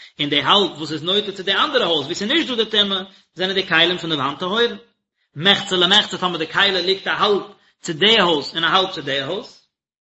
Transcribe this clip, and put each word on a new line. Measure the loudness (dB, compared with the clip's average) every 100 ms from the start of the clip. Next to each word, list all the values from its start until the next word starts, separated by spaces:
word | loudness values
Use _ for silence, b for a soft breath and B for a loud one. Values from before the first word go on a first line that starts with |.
| B B
אין | 0
דער | 0 4
האלב, | 4 2
וואו | -2
עס | -8
איז | -6
נויטער | -2 -2 -2
צו | -6
דער | -2 0 2
אנדערע | 2 0
הויז, | -2 -4
ווי | -4
זיי | -2
נישט | 0 0
דא | -2
דער | 0
טומאה, | 0 0 -2 -8 B B
זענען | -6 -2 -2
די | 2
כלים | 4 4 2
פון | -2
דער | -2
וואנט | -2 -4
טהור. | -4 0 -2 -4 -16 _ _ _ _ -2
מחצה, | 0 2 0 2
למחצה, | 4 2 2 -2
האבן | -2 -2
די | -2
כלים | 0 2
ליגט | 2 0 -2 -2
דער | 0
האלב | 2 0 -4 b b b
צו | -8
דער | 0 4 4
הויז, | 4 2 -2 -2
אין |
דער | 2 2
האלב | 2
צו | -4
דער | -6 -4 -4
הויז. | -6 -10 -20 _ _ _ _